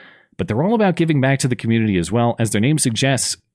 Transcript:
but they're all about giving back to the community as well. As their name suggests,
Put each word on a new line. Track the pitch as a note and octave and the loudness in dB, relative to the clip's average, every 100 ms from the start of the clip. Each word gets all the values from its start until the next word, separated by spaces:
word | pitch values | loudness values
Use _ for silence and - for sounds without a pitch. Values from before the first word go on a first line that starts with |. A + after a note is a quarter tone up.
| - - _ - | -20 -20 _ -10
but | F3+ | -4
they're | G#3 | -2
all | F3+ | 0
about | A#3 G3 E3+ | 2 0 0
giving | E3 D3 | 0 2
back | C3+ C3+ | 2 0
to | C3 | -2
the | B2 | -2
community | A2+ A2+ A2 F#2 | 0 0 2 0
as | E2 | 0
well. | A2+ A#2+ A2+ | 0 0 0
As | A2 | -2
their | G#2 | 0
name | A#2+ D3+ | 0 0
suggests, | C3 G#2+ C3+ B2+ - - _ | 0 0 0 0 -4 -8 _